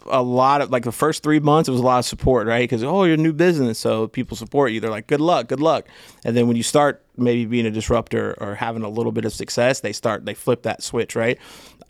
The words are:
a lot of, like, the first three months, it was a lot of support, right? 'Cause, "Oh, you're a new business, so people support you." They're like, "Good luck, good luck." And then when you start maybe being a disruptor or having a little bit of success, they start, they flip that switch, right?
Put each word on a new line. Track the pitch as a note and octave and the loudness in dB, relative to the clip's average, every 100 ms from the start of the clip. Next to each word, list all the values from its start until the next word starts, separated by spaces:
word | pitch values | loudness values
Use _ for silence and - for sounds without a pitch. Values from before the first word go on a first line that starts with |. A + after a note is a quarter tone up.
| - | -2
a | C3+ | 0
lot | B2 B2 C3 C#3+ | 2 2 4 4
of, | C3+ | 2
like, | B2 | -2
the | A#2 | -2
first | - D3+ D#3 | -2 -2 0
three | D3 D3+ | 2 2
months, | D3 D3+ D#3 | 4 4 2
it | |
was | B2+ | 2
a | |
lot | B2+ B2 | 2 2
of | B2 | 0
support, | - C3+ B2+ G#2+ | -2 0 2 2
right? | A#2 B2 | 0 0
'Cause, | A#2 | -2
"Oh, | B2 F#3+ F#3 | 0 2 2
you're | D#3+ | 4
a | |
new | D#3+ | 2
business, | D3+ F3+ E3 B2+ A2 | 2 2 2 0 0
so | A#2 A2 A2 | -2 0 -2
people | - A#2+ A2+ | -4 -8 -8
support | A2 C#3+ C3+ | -4 0 0
you." | A2 | 0
They're | A2+ | -4
like, | G#2+ A2+ | -6 -2
"Good | D3 | 0
luck, | D#3+ E3 A#2+ | 2 0 0
good | C3+ | 0
luck." | D#3+ C3+ - - - - | 2 0 -2 -20 -20 -10
And | - A#2+ | -2 2
then | A#2+ | 2
when | A#2 | 2
you | |
start | A2 D3+ D3 - _ - | 0 2 2 0 _ -4
maybe | B2 A#2+ A2+ | 0 0 0
being | A#2+ A2+ | -2 -2
a | |
disruptor | G#2+ G#2+ A#2 - A#2 G#2 - | -2 -2 -2 0 -4 -4 -6
or | G#2 | -8
having | G2+ A#2 A2+ | -6 -6 -6
a | G#2+ | -6
little | G#2+ A#2 | -4 -4
bit | A2 A2 | -2 -4
of | |
success, | - - - A#2+ C#3 | -6 -8 0 0 0
they | G#2+ | -4
start, | G2+ A#2 G#2 G2+ | -6 -4 -4 -8
they | G2+ | -8
flip | - A#2+ | -2 -2
that | A2 - | -2 -8
switch, | - A#2+ G#2+ - | -6 -4 -4 -2
right? | A2+ - - - - - | -2 -2 -8 -20 -20 -20